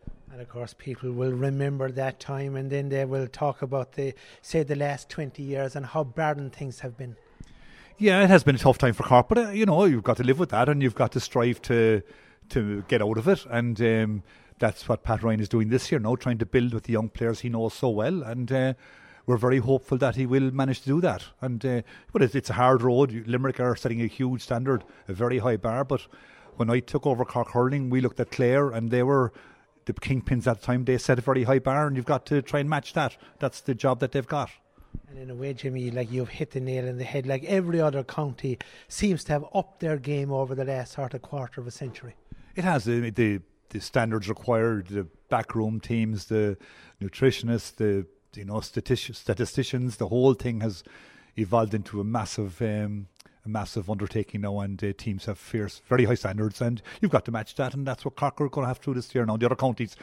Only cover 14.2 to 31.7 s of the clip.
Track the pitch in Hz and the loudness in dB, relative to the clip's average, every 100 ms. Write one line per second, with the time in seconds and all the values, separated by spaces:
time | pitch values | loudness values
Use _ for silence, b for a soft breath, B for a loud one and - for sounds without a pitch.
14.2 | b b b - 123 - - 110 - 107 | b b b -2 -2 0 -4 -2 -2 0
15.2 | 113 107 104 117 110 123 - 151 110 123 | 0 0 0 0 2 0 0 -2 0 -2
16.2 | 127 113 113 131 123 113 - 110 110 - | -2 -2 0 2 2 -2 -2 -2 -2 -2
17.2 | 117 110 123 117 113 - 131 107 117 185 | -4 -2 -4 -2 -4 -2 0 0 0 -2
18.2 | 113 120 120 131 131 127 B B B B | -6 -6 -2 0 0 -2 B B B B
19.2 | - 123 123 135 127 131 - 131 131 113 | -2 2 4 4 4 2 2 0 0 0
20.2 | 127 135 135 135 135 123 135 151 175 92 | 2 2 2 0 0 -2 0 2 2 -2
21.2 | - - 131 120 135 120 B B B - | -8 -10 -6 -4 -2 -2 B B B 2
22.2 | 123 139 - 98 127 131 123 123 143 113 | 2 2 -2 4 6 6 6 4 4 0
23.2 | 113 123 135 123 123 117 123 117 113 - | -4 -2 -2 0 0 0 -2 -2 -2 -2
24.2 | 127 127 - 120 131 123 B B - 92 | -4 -4 -4 -2 0 -2 B B -10 -2
25.2 | 120 127 120 110 117 117 135 135 - B | 0 2 2 0 0 -2 -2 -4 -6 B
26.2 | B B B - 117 123 - 139 147 120 | B B B -2 0 0 0 -2 0 0
27.2 | 123 120 117 120 127 143 131 127 123 - | 0 -2 0 2 2 0 0 0 0 -2
28.2 | 120 - 123 135 143 113 113 123 123 139 | -4 0 2 4 2 0 0 2 4 4
29.2 | 123 B B B B _ - - - 131 | 2 B B B B _ -8 -6 -2 -2
30.2 | - 123 123 110 - 123 127 123 - 127 | 0 0 0 -2 0 0 2 2 2 2
31.2 | 123 131 120 135 135 | 2 2 4 2 2